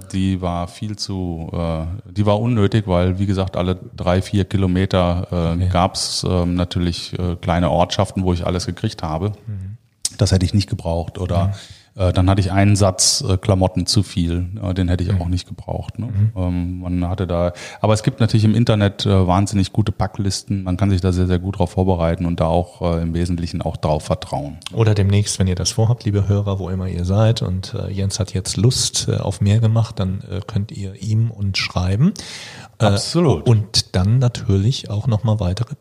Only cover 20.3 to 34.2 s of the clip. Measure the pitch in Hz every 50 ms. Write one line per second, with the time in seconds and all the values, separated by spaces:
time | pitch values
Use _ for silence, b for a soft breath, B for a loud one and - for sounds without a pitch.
20.3 | 95 - - - 101 98 95 90 90 87 95 101 101 90 90 95 90 90 90 90
21.3 | 92 87 87 95 95 - 95 85 - - 92 95 95 85 85 82 85 82 85 85
22.3 | 85 82 82 80 82 87 85 - - - 87 87 85 82 82 85 82 85 87 87
23.3 | 92 85 85 85 - 85 - 82 78 - - 80 76 76 - - 80 - - -
24.3 | - 71 69 71 67 85 - - - 110 113 110 107 98 98 98 98 101 101 -
25.3 | - - 95 92 90 87 - - - - 113 107 123 - - 104 101 104 90 92
26.3 | 104 101 101 101 98 98 92 85 95 92 92 92 90 87 87 90 95 104 110 110
27.3 | 113 - - - 90 92 92 - - 98 95 92 98 98 95 98 - - 90 -
28.3 | - 95 92 - - - - 127 131 - - - - - - - - - - -
29.3 | 98 - 104 101 101 113 117 110 110 113 110 - - - 98 92 92 98 - -
30.3 | 95 92 - - - 95 101 - - - 98 95 95 - 98 107 107 110 117 117
31.3 | - 101 101 98 92 - - - - - 90 92 95 107 143 185 226 B B B
32.3 | B B B B B B B B - - - 104 98 101 - - - 165 175 147
33.3 | 104 78 - 123 117 107 107 - - - - - - 95 90 101 113 131